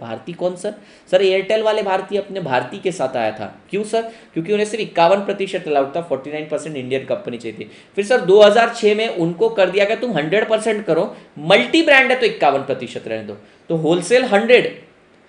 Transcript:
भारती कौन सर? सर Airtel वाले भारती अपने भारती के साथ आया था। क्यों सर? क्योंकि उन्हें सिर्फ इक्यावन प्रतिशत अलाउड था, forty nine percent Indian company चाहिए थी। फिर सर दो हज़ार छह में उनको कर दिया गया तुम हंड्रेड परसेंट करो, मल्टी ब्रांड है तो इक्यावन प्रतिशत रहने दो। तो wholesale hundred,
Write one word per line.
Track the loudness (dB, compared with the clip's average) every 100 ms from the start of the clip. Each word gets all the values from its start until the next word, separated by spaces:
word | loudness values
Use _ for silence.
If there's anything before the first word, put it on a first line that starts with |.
भारती | -12 -12 -12
कौन | -6 -6 -4
सर? | -10 -10 -20 -20 0
सर | 2
Airtel | 4 2 0 0
वाले | 2 0
भारती | 0 -2 -2 -4
अपने | -4 -8
भारती | -2 -2 -2 -6
के | -6
साथ | -4 -4 -2
आया | -2
था। | -4 -10 -12 -8
क्यों | -6
सर? | -2 -4 -4 -12 -12
क्योंकि | -8 -2
उन्हें | -2 -2
सिर्फ | -4
इक्यावन | -4 2 4 4 0
प्रतिशत | -6 -4 -6 -2
अलाउड | 0 0 -4
था, |
forty | -4 -6 -6
nine | -10 -6
percent | -8 -8 -10
Indian | -4 -6 -4
company | -6 -6 -10
चाहिए | -10 -12
थी। | -16 -18 -12 -6
फिर | 0
सर | 0
दो | 6 8
हज़ार | 8 6 2 0
छह | 0 0
में | -2
उनको | -2 -4 0 -2
कर | 2 2
दिया | 2 0
गया | -2
तुम | -2
हंड्रेड | -2 0 0 0
परसेंट | 0 0 -2 0
करो, | 0 -2 -6 -20 -8
मल्टी | 2 2 4 2
ब्रांड | 4 4 4
है | 2
तो | 0
इक्यावन | 2 2 2
प्रतिशत | -2 -6 -6 -10 -8
रहने | -8
दो। | -10 -16 -18 _ -6
तो | -2
wholesale | 0 0 2 0 2
hundred, | 0 4 4 4 -6 -20 _ _ _